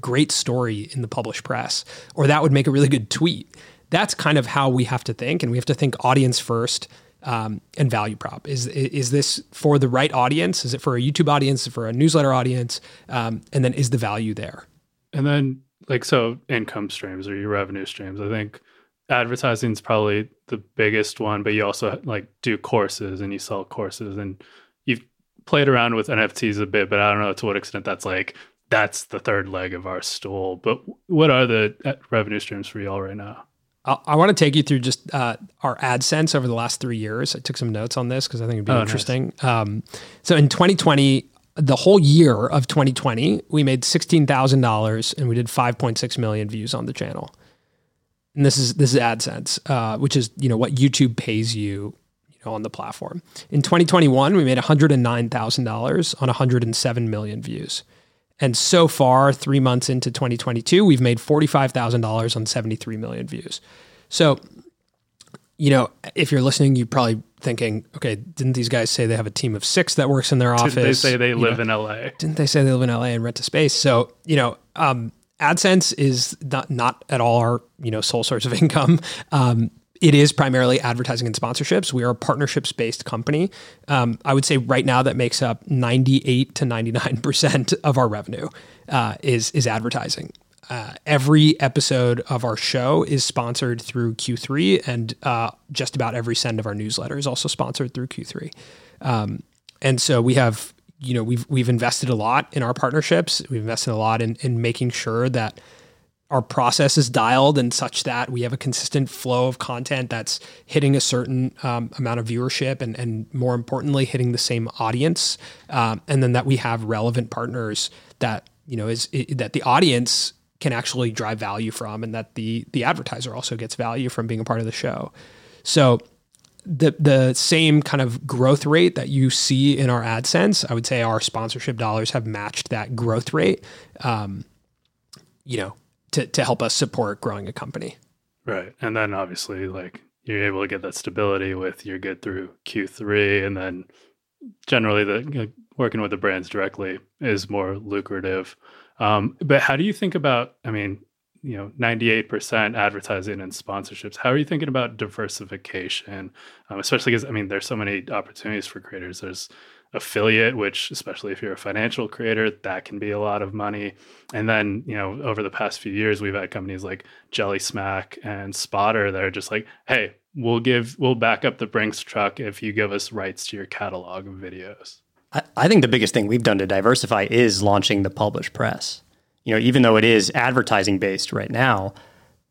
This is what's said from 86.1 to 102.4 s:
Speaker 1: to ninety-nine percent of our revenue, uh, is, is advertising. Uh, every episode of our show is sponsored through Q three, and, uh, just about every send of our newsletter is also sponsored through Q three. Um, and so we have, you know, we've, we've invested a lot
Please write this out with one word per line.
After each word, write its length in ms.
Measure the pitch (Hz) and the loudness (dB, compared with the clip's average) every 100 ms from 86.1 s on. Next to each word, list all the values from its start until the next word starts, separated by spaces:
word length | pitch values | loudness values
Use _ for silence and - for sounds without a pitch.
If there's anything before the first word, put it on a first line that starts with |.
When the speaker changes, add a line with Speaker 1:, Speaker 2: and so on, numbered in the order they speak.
| 135 143 123 135 | 2 2 0 0
Speaker 1:
to 100 | - | -2
ninety-nine 540 | 127 117 117 120 - 113 | -2 -2 -2 -2 -2 -2
percent 560 | 143 135 151 139 117 - | -2 0 2 2 0 0
of 140 | 151 135 | 2 4
our 100 | 123 | 2
revenue, 400 | 104 101 - - - - - - | 0 -6 -10 -10 -12 -20 -20 -4
uh, 280 | 131 110 104 | 0 0 -2
is, 280 | 139 120 110 | 0 0 2
is 160 | 156 120 | 0 0
advertising. 680 | 110 117 123 - - - - _ _ - | 0 -2 -4 -4 -6 -8 -18 _ _ -12
Uh, 240 | 123 107 - | -10 -10 -10
every 560 | - 147 135 156 151 156 | 0 2 6 8 8 6
episode 600 | 135 147 - 131 123 120 - | 2 2 2 2 2 0 -2
of 140 | 127 120 | -2 -2
our 100 | 110 | -2
show 460 | - 135 123 160 | -2 0 2 2
is 220 | - 143 | 2 0
sponsored 580 | - - 117 120 131 117 | 0 -2 -4 -2 -2 -4
through 320 | - 127 117 | -6 -2 -2
Q 240 | 113 - 120 | -2 -4 -4
three, 420 | - 139 185 190 - | -4 0 2 2 0
and, 280 | 120 113 117 | -4 -6 -6
uh, 280 | 139 117 117 - - | -4 -2 -4 -6 -12
just 260 | 147 156 143 | -8 -6 -4
about 180 | 117 | -4
every 200 | 120 117 | -4 -4
send 240 | 113 123 110 | -2 -2 -4
of 60 | 107 | -4
our 80 | |
newsletter 440 | 101 107 - - 143 | -6 -6 -6 -6 -6
is 80 | 135 | -4
also 200 | 127 - | -4 -4
sponsored 460 | - 123 - 127 | -4 -4 -4 -6
through 140 | - 127 | -6 -8
Q 180 | - | -10
three. 260 | - - 160 - - - - _ | -12 -12 -14 -16 -20 -20 -20 _
Um, 400 | - 113 107 - - _ - _ | -2 -2 -2 -6 -12 _ -20 _
and 180 | 135 123 | 0 2
so 220 | - 127 | 2 2
we 100 | 120 | 4
have, 400 | 131 120 110 - - _ _ | 4 2 0 -8 -18 _ _
you 140 | 127 | -4
know, 100 | 120 | -2
we've, 220 | 110 120 123 | 0 -2 0
we've 180 | 135 120 | 0 2
invested 400 | 120 120 - 131 | 2 0 0 0
a 60 | |
lot 340 | 113 107 135 | 0 2 0